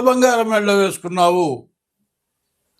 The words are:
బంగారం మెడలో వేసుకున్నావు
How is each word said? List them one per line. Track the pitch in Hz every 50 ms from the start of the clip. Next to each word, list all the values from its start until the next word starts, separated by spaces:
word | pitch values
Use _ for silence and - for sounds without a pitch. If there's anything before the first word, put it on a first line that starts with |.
| 247
బంగారం | 254 254 254 254 254 240 226 220 220
మెడలో | 220 214 208 202 202 202
వేసుకున్నావు | 196 185 - - - 175 180 185 175 175 175 180 170 151 127 113 - _ _ _ _ _ _ _ _ _ _ _ _ _ _ _ _ _ _ _ _ _ _